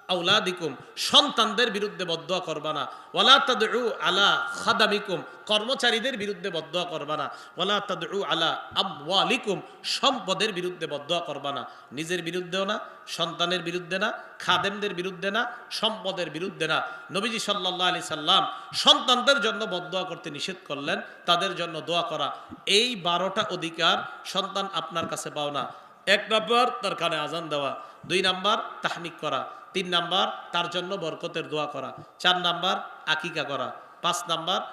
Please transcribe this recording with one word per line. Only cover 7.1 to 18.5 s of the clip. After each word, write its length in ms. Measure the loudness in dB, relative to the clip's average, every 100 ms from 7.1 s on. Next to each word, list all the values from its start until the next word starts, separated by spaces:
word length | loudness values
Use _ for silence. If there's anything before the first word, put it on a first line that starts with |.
| -2
না। 80 |
"ওয়ালা 560 | -4 -8 -12 -4 0 0
তাদউ 420 | 0 -4 -4 -4
আলা 480 | 0 2 2 0 -4
আমওয়ালিকুম", 880 | -2 -2 -2 0 2 4 2 0 -4 -4 -12
সম্পদের 680 | -6 0 2 0 0 0 0
বিরুদ্ধে 340 | -2 -4 -6 -6
বদদোয়া 340 | -6 -2 -2
করবা 320 | -2 -4 -4
না। 120 | -4 -6 -14 -14
নিজের 300 | -8 -4 -4
বিরুদ্ধেও 420 | -2 -4 -4 -2
না, 140 | -2 -4 -6 -16 -10
সন্তানের 560 | -4 -2 0 0 0
বিরুদ্ধে 360 | -2 -6 -4 -2
না, 140 | -2 -4 -10 -6
খাদেমদের 560 | 2 2 2 -2 -4
বিরুদ্ধে 360 | -4 -6 -4 -2
না, 220 | -2 -2 -6 -10
সম্পদের 600 | -4 -2 -2 -6 -4 -4
বিরুদ্ধে 380 | -4 -6 -4 0
না। 140 | 0 -2 -8 -6
নবীজি 260 | -4 -2 -2
সাল্লাল্লাহু 500 | -2 -2 -2 0 2
আলাইহি 180 | 0 -2
সাল্লাম 460 | -4 4 4 4